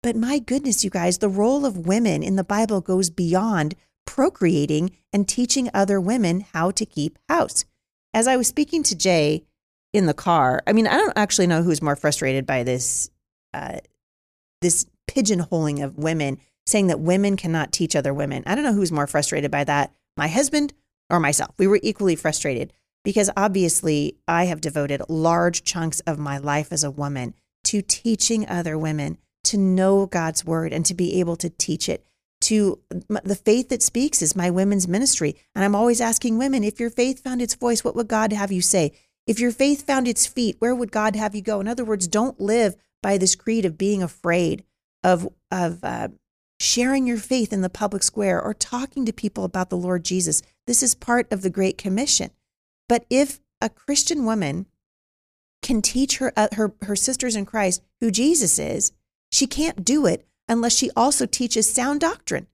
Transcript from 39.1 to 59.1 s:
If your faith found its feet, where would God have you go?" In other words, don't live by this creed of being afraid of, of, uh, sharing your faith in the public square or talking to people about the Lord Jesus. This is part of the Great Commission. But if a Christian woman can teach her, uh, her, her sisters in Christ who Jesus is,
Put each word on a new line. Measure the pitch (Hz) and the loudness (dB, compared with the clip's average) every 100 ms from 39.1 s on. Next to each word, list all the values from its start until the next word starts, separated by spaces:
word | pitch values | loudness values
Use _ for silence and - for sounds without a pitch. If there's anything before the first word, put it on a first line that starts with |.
| _ - | _ -4
If | 214 | 0
your | 240 | 0
faith | 226 277 285 - | 2 2 2 0
found | 269 247 | 0 0
its | 226 - | 0 -2
feet, | - 226 - | 0 -4 0
where | 233 247 | -2 0
would | 233 | -2
God | 220 214 208 | -2 -2 -2
have | 214 208 | -4 -6
you | |
go?" | 196 208 | -4 -4
In | 196 | -4
other | 240 | -4
words, | 226 208 180 | -2 -2 0
don't | 202 254 - | 0 0 -2
live | 202 226 220 175 _ _ | 0 2 2 0 _ _
by | 202 196 | -2 2
this | 185 - | 2 0
creed | - 226 190 | 0 0 0
of | 156 | -2
being | 196 202 | 0 0
afraid | 180 - 170 170 165 147 - _ _ _ | -2 -4 0 2 0 -2 -8 _ _ _
of, | 180 180 180 _ _ | 2 2 0 _ _
of, | 190 175 170 | -4 -4 -4
uh, | - 117 110 - _ _ _ _ | -8 -6 -8 -10 _ _ _ _
sharing | - - 247 269 254 | -2 0 2 0 0
your | 233 | -2
faith | - 262 220 | -2 0 0
in | 196 | 0
the | 185 | -2
public | - 208 196 | -2 -4 -2
square | - - 196 175 | -2 0 0 0
or | - | -2
talking | 214 - 247 269 - 233 | -6 -6 -6 -6 -4 -4
to | |
people | 220 208 - | -2 -6 -4
about | 190 185 185 | -4 -4 -4
the | 180 | -4
Lord | 180 180 | -2 -2
Jesus. | 170 180 170 156 - _ - | -2 -2 0 -2 -4 _ 0
This | 240 | 0
is | 254 | 2
part | - - 240 - | -2 0 0 2
of | 202 | -2
the | 190 | -2
Great | 185 190 - | 0 -2 -2
Commission. | 196 190 285 - - _ _ _ _ _ _ | -4 -2 0 0 -2 _ _ _ _ _ _
But | 240 - | 0 2
if | 254 277 - _ _ | 2 2 -2 _ _
a | 220 | -8
Christian | _ - 285 - 330 233 | _ -4 -2 0 0 0
woman | 220 156 156 190 _ _ _ _ _ _ _ _ _ | 0 -2 -4 -8 _ _ _ _ _ _ _ _ _
can | - 233 | -2 0
teach | 208 254 269 - | 0 -2 -2 -2
her, | 262 - | -2 0
uh, | 214 | 0
her, | 214 214 208 | 0 -2 -2
her | 196 202 | -8 -4
sisters | - 262 254 220 | -2 -2 -2 -4
in | 196 | -4
Christ | 226 196 180 _ _ | -2 0 -2 _ _
who | 233 | -2
Jesus | 196 269 349 190 - | 2 2 2 2 0
is, | 151 - - _ _ | -2 -2 -4 _ _